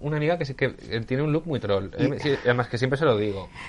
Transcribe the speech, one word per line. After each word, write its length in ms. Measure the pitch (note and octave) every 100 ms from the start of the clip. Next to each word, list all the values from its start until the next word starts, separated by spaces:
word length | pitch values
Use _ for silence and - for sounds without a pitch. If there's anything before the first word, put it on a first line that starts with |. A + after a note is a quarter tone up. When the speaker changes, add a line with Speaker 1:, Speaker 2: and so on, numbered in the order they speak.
Speaker 1:
una 160 | D3 D3+
amiga 200 | D3+ F3
que 60 |
sí 100 | C#3
que, 220 | C3 C3 - B1
eh, 120 | A2
tiene 200 | A#2 B2+
un 80 | D3+
look 100 | D3+
muy 140 | E3 B2+
troll. 280 | G2+ G2 G2 -
Speaker 2:
Y 60 | C#3
Speaker 1:
Eh, 60 | C#3+
sí, 120 | D3 C#3
además 240 | B2 B2 B2
que 100 | A#2+
siempre 180 | C3 C3+
se 80 |
lo 120 | D#3 G#2+
digo. 320 | G#2+ G2 F2+ -